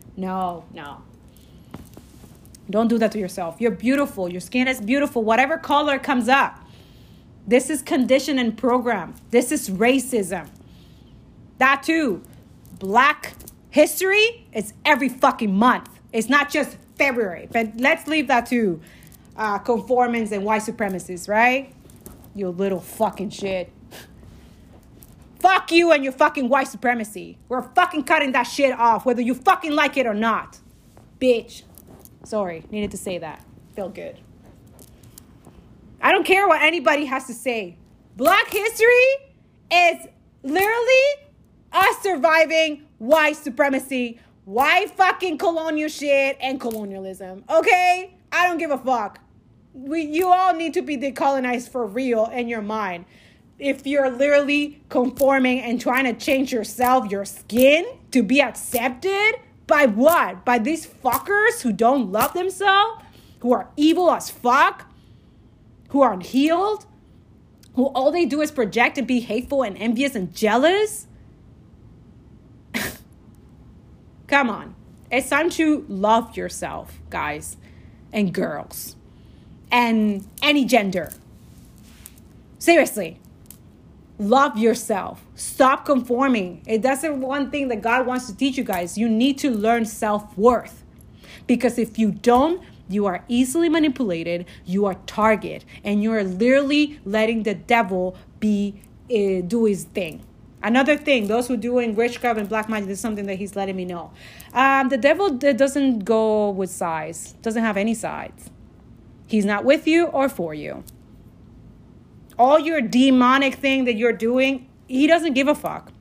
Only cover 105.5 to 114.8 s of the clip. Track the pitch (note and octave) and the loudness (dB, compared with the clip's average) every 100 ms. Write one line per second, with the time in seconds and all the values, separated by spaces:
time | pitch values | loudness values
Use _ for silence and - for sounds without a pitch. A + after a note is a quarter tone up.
105.5 | A#3+ C4+ C#4+ C4+ A3+ F#3+ A3 A3 G#3+ G3+ | 2 2 2 0 0 0 2 2 2 0
106.5 | F#3+ F3+ - F3 D#3+ D#3 E3 - - A#3 | -2 -6 -6 -6 -6 -8 -12 -16 -10 -4
107.5 | A3+ A3+ G3 A3 A3+ D#3+ D3+ - - - | -2 -2 0 -2 -2 -6 -8 -12 -18 -20
108.5 | - - - - - - - - G#3+ G3+ | -20 -20 -20 -20 -20 -20 -20 -2 0 0
109.5 | G#3 A#3+ D4+ D#4 E4 E4 C4+ C4+ A3+ E3 | 2 4 4 4 2 2 0 -2 -2 -8
110.5 | D3+ - - - - - - - - - | -8 -10 -12 -16 -20 -20 -20 -20 -20 -20
111.5 | - - - - - - - - - B3+ | -20 -20 -20 -20 -20 -20 -20 -6 2 6
112.5 | D#4 D4+ D#4 A3 A#3+ C4+ B3+ B3 C4+ C4+ | 6 4 -2 2 4 6 6 4 4 2
113.5 | - C4+ C4+ B3 G#3+ A#3+ - A3+ B3+ C4 | 0 -2 0 0 0 0 0 0 2 0
114.5 | C4 - - | -2 -10 -20